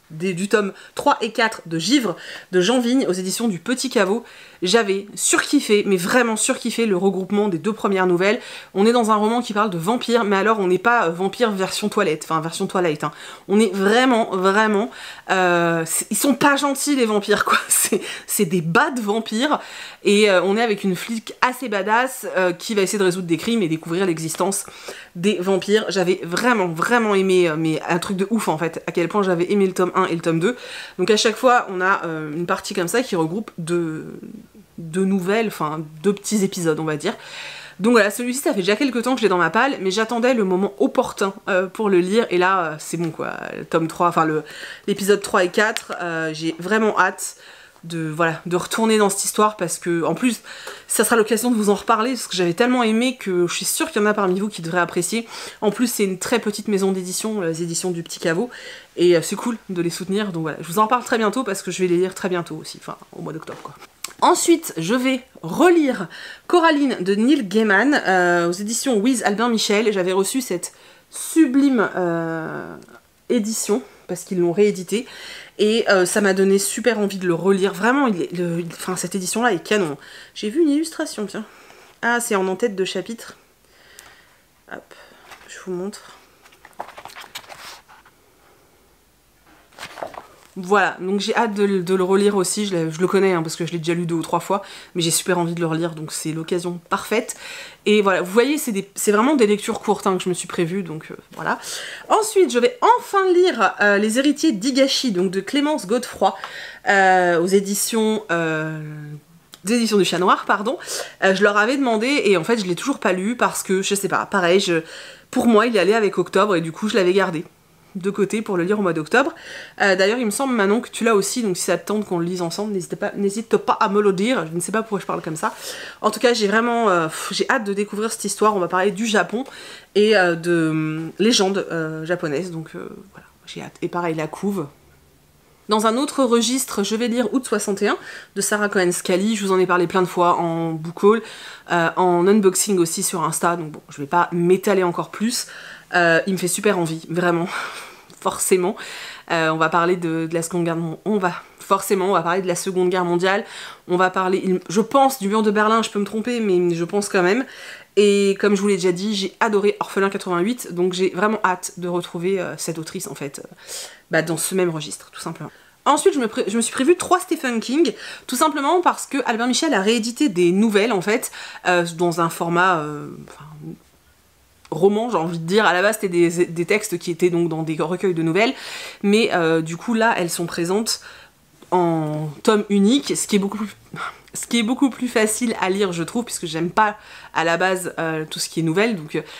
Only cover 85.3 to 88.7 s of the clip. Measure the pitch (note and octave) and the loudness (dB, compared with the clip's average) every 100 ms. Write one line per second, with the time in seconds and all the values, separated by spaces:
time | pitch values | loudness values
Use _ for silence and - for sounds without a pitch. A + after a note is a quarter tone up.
85.3 | - - - F#3+ F3+ F#3+ - - - _ | -20 -20 -16 -8 -6 -8 -10 -20 -20 _
86.3 | _ - - - - - - - - - | _ -20 -20 -20 -16 -16 -16 -20 -20 -18
87.3 | - - - - - _ - - _ _ | -20 -20 -20 -18 -20 _ -20 -20 _ _
88.3 | _ _ _ _ | _ _ _ _